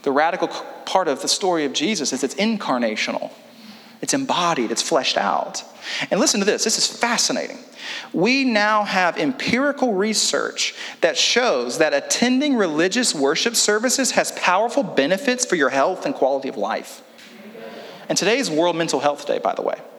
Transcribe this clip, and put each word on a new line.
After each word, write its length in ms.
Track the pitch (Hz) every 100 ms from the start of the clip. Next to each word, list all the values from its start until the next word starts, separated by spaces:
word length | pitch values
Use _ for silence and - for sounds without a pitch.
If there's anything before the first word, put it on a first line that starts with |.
The 80 | -
radical 400 | 135 160 175 -
c-, 100 | - - -
part 240 | - 190 175
of 140 | 147
the 60 | 185
story 360 | - 190 170
of 80 | 147
Jesus 400 | 127 151 214 131
is 120 | 131
it's 100 | 135
incarnational. 960 | - 214 214 - 127 120 107 - - - - - - - - - -
It's 120 | -
embodied, 600 | 139 131 - 175 156 110
it's 100 | 113
fleshed 340 | - 156 127 -
out. 460 | 190 - - - - - - - -
And 80 | 180
listen 220 | 285 214
to 60 | 196
this, 180 | 147
this 120 | 220 -
is 120 | -
fascinating. 720 | - 233 233 - - - - - - - - -
We 300 | 160 196 262
now 400 | 269 214 208 214
have 340 | 202 190 180 160
empirical 760 | 156 127 - 233 285 277 254
research 800 | 190 214 208 - 139 - - - - - -
that 160 | 170 143
shows 600 | - 233 247 143 120 143
that 160 | 156
attending 640 | 143 - - 240 254 294 254
religious 580 | 190 151 180 208 254
worship 400 | 165 139 160 -
services 580 | 233 - 208 247 247 262
has 200 | - 160
powerful 500 | - - 180 233 262
benefits 640 | 202 135 139 190 - 247 -
for 80 |
your 160 | 175 135
health 340 | 135 151 185
and 80 | 160 135
quality 320 | 135 139 131
of 80 | 113
life. 460 | 104 110 - - - - - - - - - - - - -
And 100 | 160
today 200 | 175 247
is 120 | 214
World 240 | 156 175
Mental 240 | 165 165 139
Health 280 | 143 143 -
Day, 120 | -
by 160 | -
the 80 | -
way. 140 | - - -